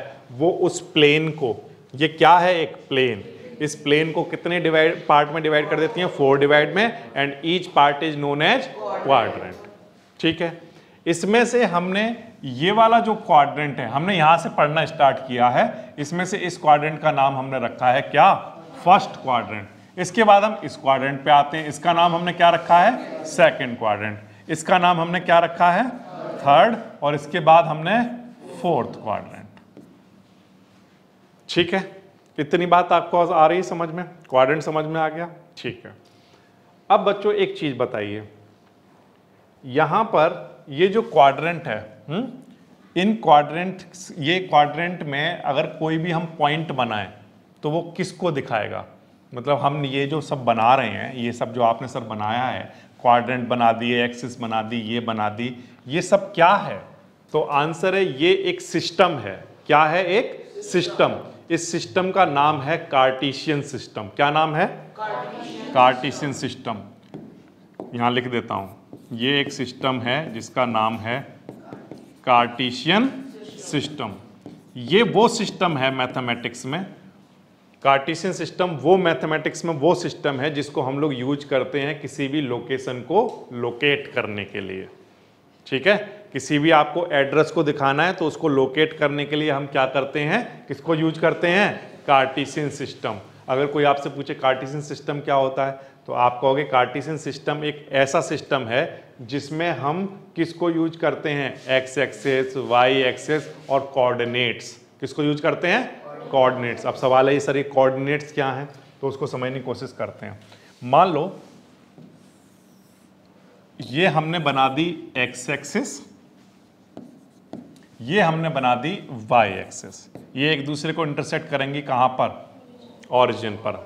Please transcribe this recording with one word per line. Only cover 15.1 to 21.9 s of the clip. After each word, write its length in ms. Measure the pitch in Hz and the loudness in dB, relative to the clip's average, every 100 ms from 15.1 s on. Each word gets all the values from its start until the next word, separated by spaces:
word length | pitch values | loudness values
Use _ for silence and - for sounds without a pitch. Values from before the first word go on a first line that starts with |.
| 127 | 2
किया 300 | - 123 123 | -4 2 2
है। 440 | 143 - - - - | 4 0 -2 -14 -10
इसमें 240 | 143 175 180 | -6 -4 -4
से 120 | 208 | -4
इस 180 | 175 - | -6 -2
quadrant 420 | 151 147 151 156 | 4 4 4 -2
का 100 | 156 | 0
नाम 240 | 143 139 135 | 2 2 0
हमने 240 | 135 131 | -4 -4
रखा 320 | 117 - 127 | -4 0 2
है 100 | 135 | 2
क्या? 300 | 131 147 190 160 - - - - | 2 4 6 4 -4 -16 -20 -4
First 440 | 175 196 - - | 4 4 4 -8
quadrant। 460 | 131 123 98 104 104 - - - | -2 -2 -2 -10 -12 -20 -16 -8
इसके 240 | 180 226 | -4 2
बाद 200 | 208 202 | 8 8
हम 140 | 214 214 | 6 -2
इस 120 | 147 - | -10 -4
quadrant 460 | 135 135 135 139 151 | 0 2 0 -2 6
पे 60 | |
आते 260 | 143 143 160 | 6 6 -2
हैं। 100 | 151 | -8
इसका 260 | - 175 | -2 0